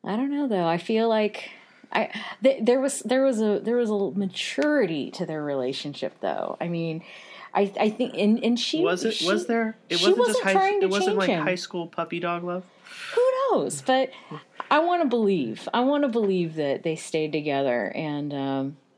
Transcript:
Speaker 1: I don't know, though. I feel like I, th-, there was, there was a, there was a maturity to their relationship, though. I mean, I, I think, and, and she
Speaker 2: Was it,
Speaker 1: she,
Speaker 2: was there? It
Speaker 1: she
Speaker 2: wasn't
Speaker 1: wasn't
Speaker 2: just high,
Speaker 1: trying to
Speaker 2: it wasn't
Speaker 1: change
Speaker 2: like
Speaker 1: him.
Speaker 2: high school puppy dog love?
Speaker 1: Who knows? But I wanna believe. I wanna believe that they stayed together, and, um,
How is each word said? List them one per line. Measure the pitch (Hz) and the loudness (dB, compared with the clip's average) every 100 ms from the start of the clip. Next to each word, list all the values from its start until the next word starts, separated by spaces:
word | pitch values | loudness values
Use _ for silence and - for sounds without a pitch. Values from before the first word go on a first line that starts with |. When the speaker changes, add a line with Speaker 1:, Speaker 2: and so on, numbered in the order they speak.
Speaker 1:
I | - 208 | -4 -2
don't | 277 | -2
know, | 285 285 | 0 0
though. | 202 170 | 2 2
I | 170 | 0
feel | 170 220 226 | 0 0 2
like | 220 208 208 - - - - - | 2 0 -4 -14 -18 -20 -20 -6
I, | - - 214 - - | -4 -4 -8 -12 2
th-, | 254 269 | 2 4
there | 220 254 | 2 2
was, | 269 - | 2 -2
there | 214 262 | 0 2
was | 269 226 | 4 2
a, | 214 208 | 2 0
there | 202 240 | 0 0
was | 233 | 0
a | 208 196 175 | 0 -2 -2
maturity | 196 - - - 294 294 196 156 - | -4 -4 -6 0 2 2 2 0 -4
to | - 165 | -6 -6
their | 156 | -4
relationship, | 147 139 127 135 147 139 - - | -4 -2 -2 -4 -8 -6 -8 -4
though. | 95 55 50 - | -4 -4 -4 -4
I | 170 | -4
mean, | 170 165 160 - - - - - | -2 -4 -6 -10 -20 -20 -20 -4
I, | - 196 - | 0 0 2
I | 214 | 0
think, | 214 247 - | 0 -4 2
and, | 208 226 | 2 4
and | 233 240 | 2 0
she | - 311 | 0 0
Speaker 2:
Was | 339 180 226 | 2 2 0
it, | |
Speaker 1:
she, | 220 330 | -2 0
Speaker 2:
was | 339 349 | 0 0
there? | 233 226 - _ | 0 -2 -6 _
It | 175 | 2
Speaker 1:
she | 330 | 4
Speaker 2:
wasn't | 403 | 6
Speaker 1:
wasn't | 494 466 | 4 4
Speaker 2:
just | 196 | 4
high, | |
Speaker 1:
trying | 196 381 415 | 4 4 2
to | 381 | 2
Speaker 2:
it | |
wasn't | 196 370 | 2 2
Speaker 1:
change | 208 | 2
Speaker 2:
like | 196 | 2
Speaker 1:
him. | 180 | 2
Speaker 2:
high | 156 180 | 0 -2
school | - 180 170 | -4 -6 -6
puppy | - 165 170 | -6 -6 -4
dog | 175 170 | -4 -4
love? | 175 180 185 _ - - - - | -4 -6 -8 _ -20 -16 -4 2
Speaker 1:
Who | 508 508 539 | 2 2 2
knows? | 330 147 143 | 2 0 -4
But | 135 262 262 - - 151 - - - | 0 2 0 -6 -16 -16 -16 -16 0
I | 285 | 2
wanna | 339 349 302 | 4 2 2
believe. | 233 208 190 120 107 - | 2 2 2 0 -6 -2
I | - | 0
wanna | 254 294 285 | 2 2 0
believe | 233 208 185 170 160 | 0 0 2 0 -2
that | 143 135 | -2 -2
they | 165 160 | -2 -6
stayed | - 160 156 | -4 -2 -2
together, | 156 151 139 139 120 101 - | -2 -2 0 2 0 -2 -4
and, | 151 147 147 | -6 -4 -4
um, | 143 135 135 135 151 _ | -4 -2 -2 -4 -8 _